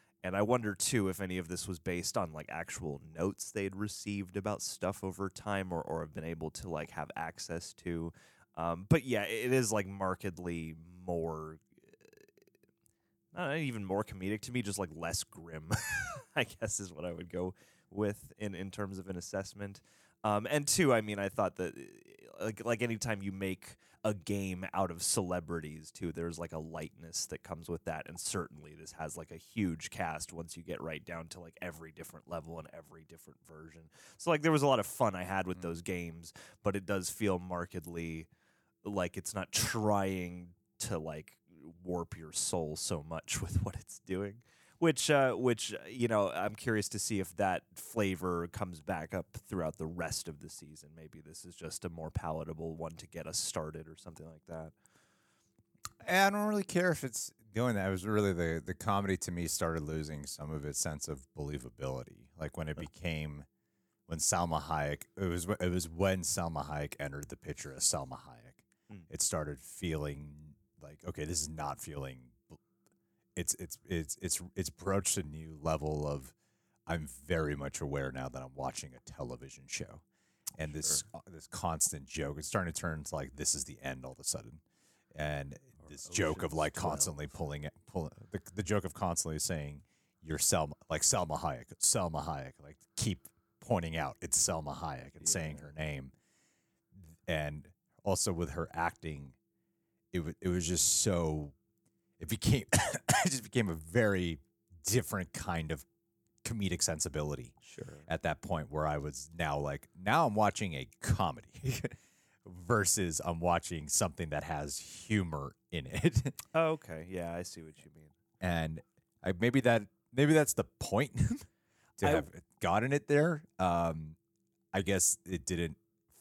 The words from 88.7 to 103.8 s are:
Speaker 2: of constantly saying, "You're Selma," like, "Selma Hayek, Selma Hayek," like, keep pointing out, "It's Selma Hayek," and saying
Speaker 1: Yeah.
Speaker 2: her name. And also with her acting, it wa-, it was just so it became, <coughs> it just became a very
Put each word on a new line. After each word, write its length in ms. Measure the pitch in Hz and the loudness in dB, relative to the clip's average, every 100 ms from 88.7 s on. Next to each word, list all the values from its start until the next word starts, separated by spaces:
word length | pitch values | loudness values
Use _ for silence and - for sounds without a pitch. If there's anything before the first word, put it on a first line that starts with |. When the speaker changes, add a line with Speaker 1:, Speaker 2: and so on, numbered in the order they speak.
| 104 92 | 2 0
Speaker 2:
of 80 | |
constantly 460 | - 90 85 82 78 | 0 0 2 0 0
saying, 420 | - 82 73 71 - _ _ _ | -2 -2 -4 -10 -18 _ _ _
"You're 160 | 78 76 | -6 0
Selma," 380 | - 87 76 - - | 4 4 2 -4 -4
like, 140 | 78 | 2
"Selma 340 | - 104 82 76 | 4 4 2 0
Hayek, 280 | 80 - - - | -2 -4 -8 0
Selma 400 | - 110 87 76 | 2 4 2 0
Hayek," 320 | 76 71 65 - | -2 -4 -6 -14
like, 160 | 73 78 _ - | -20 -20 _ -4
keep 220 | 107 90 - _ _ _ | -2 -2 -6 _ _ _
pointing 340 | - 101 82 80 | 0 0 2 0
out, 200 | 71 - | -2 -4
"It's 160 | 78 - | 0 2
Selma 360 | - 82 73 | 2 2 -2
Hayek," 420 | 69 82 64 69 76 | -6 -6 -6 -10 -4
and 120 | - | 0
saying 280 | 85 78 73 | 0 0 -6
Speaker 1:
Yeah. 60 | 76 | -10
Speaker 2:
her 80 | 78 | -4
name. 360 | 78 69 65 - _ _ _ _ _ _ _ 95 80 82 - | -4 -4 -8 -16 _ _ _ _ _ _ _ -20 -20 -10 -2
And 400 | 80 76 76 - _ _ _ | 0 -2 -6 -12 _ _ _
also 280 | 101 92 104 | 0 2 2
with 180 | 85 82 | 0 -2
her 160 | 80 82 | -2 -4
acting, 600 | 82 85 - 82 73 69 - _ _ _ _ _ _ _ | 0 0 0 -6 -8 -10 -18 _ _ _ _ _ _ _
it 80 | 90 | -4
wa-, 140 | 80 - | -2 -2
it 80 | 92 | 0
was 180 | 90 80 | 2 2
just 340 | 90 - - | 4 4 4
so 520 | 110 87 80 78 73 - _ _ _ _ _ - | 4 4 4 2 -2 -10 _ _ _ _ _ -12
it 80 | 82 | -6
became, 340 | 113 - 131 - | 2 4 4 4
<coughs> 60 | |
it 560 | - - - - 807 185 | 0 2 0 4 4 4
just 140 | 131 | 2
became 260 | 110 123 101 | 0 2 2
a 40 | |
very 640 | 82 | 0